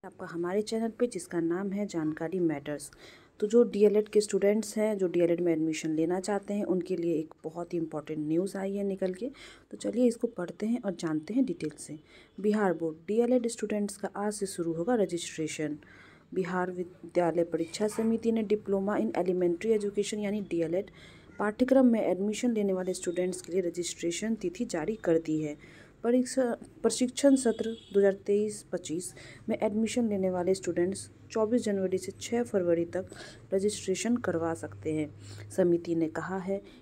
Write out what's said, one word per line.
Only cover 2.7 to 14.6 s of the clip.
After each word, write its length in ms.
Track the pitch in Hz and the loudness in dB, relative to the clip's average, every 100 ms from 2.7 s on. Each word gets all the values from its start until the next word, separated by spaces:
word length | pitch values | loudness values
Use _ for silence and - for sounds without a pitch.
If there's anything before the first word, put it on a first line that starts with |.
| 143 - - - - - _ | -8 -8 -18 -20 -20 -20 _
तो 80 | 208 | 4
जो 140 | 233 233 | 6 6
डीएलएड 420 | 196 208 202 214 | 6 6 6 4
के 120 | 214 | 2
स्टूडेंट्स 560 | 208 190 202 214 214 220 | 2 2 4 4 0 -2
हैं, 200 | 214 202 | 0 0
जो 100 | 185 | 0
डीएलएड 320 | 170 170 170 | 4 4 4
में 100 | 175 | 2
एडमिशन 360 | 160 160 156 160 | 2 0 0 -2
लेना 280 | 156 165 180 | 0 2 0
चाहते 340 | 185 202 202 | 0 -4 -2
हैं, 120 | 202 - | -4 0
उनके 300 | 185 170 185 | 0 0 -2
लिए 200 | 170 156 | 0 -2
एक 180 | 160 - | -2 -10
बहुत 300 | 160 170 170 | -10 -8 -6
ही 40 | 175 | -4
important 420 | 160 156 143 156 | -4 -6 -6 -6
news 360 | 151 160 190 196 | 0 0 0 -4
आई 180 | 196 196 | -4 -2
है 80 | |
निकल 300 | 196 190 190 | -4 -2 -2
के। 160 | 185 247 - - - _ | -2 -8 -10 -20 -20 _
तो 60 | 208 | -8
चलिए 280 | 202 202 247 | -4 2 2
इसको 200 | 233 233 | 2 -4
पढ़ते 360 | - 175 - 214 | -4 -8 -6 -2
हैं 160 | 247 | -2
और 140 | 202 175 | -2 -4
जानते 380 | 170 156 156 | -2 -2 -2
हैं 120 | 226 247 | 0 0
डिटेल 260 | 165 156 - | -2 -6 -8
से। 200 | - 151 - - - - | -14 -16 -16 -20 -20 -2
बिहार 360 | 202 208 196 | 0 2 2
बोर्ड, 240 | 165 165 156 - | 2 -2 -6 -2
डीएलएड 400 | 220 240 254 233 | 2 4 2 2
students 500 | - 208 208 202 - | -4 -4 -2 -2 -4
का 120 | 190 196 | -8 -4
आज 160 | 208 | -4
से 120 | 208 196 | -4 -6
शुरू 280 | - | -4